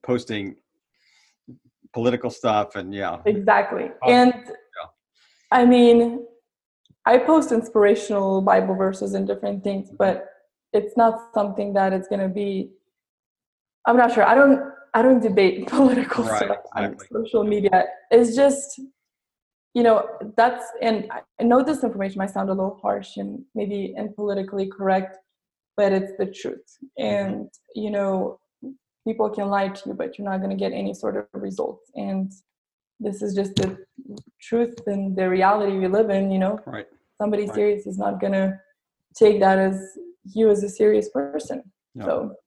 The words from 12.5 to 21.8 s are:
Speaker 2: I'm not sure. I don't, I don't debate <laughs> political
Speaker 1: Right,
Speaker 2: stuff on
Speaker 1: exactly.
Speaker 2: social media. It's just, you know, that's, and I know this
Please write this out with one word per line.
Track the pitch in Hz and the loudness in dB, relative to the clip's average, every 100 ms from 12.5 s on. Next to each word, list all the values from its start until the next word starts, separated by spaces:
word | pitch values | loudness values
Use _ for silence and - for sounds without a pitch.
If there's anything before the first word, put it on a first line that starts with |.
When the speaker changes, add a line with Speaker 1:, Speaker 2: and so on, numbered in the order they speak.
| 190 - _ _ _ _ _ _ _ _ _ _ _ - | -6 -8 _ _ _ _ _ _ _ _ _ _ _ 0
Speaker 2:
I'm | 240 | 4
not | 233 | 4
sure. | 233 | 4
I | 202 | 4
don't, | 240 277 269 - - _ | 6 6 6 0 -14 _
I | 226 | 2
don't | 254 254 | 4 4
debate | 220 190 190 180 - | 4 4 2 2 -4
<laughs> | 254 | 4
political | 269 247 269 - | 4 4 -2 -4
Speaker 1:
Right, | 220 214 | -2 -2
Speaker 2:
stuff | 202 - - - | -2 -4 -6 -6
on | |
Speaker 1:
exactly. | 196 - - | -6 -6 -10
Speaker 2:
social | 220 226 226 | -8 -2 -2
media. | 208 208 196 185 - - _ | 0 0 2 2 2 -6 _
It's | 233 233 226 | 4 4 4
just, | 277 269 - - 262 _ _ _ _ _ _ _ _ | 2 2 -8 -16 -18 _ _ _ _ _ _ _ _
you | 240 | 2
know, | 233 214 - - 214 - | 4 4 0 -10 -8 2
that's, | 233 254 - - | 2 2 -12 -4
and | 233 220 202 - - _ | -2 -2 -6 -14 -18 _
I | |
know | 233 240 | 2 4
this | 269 285 | 2 -2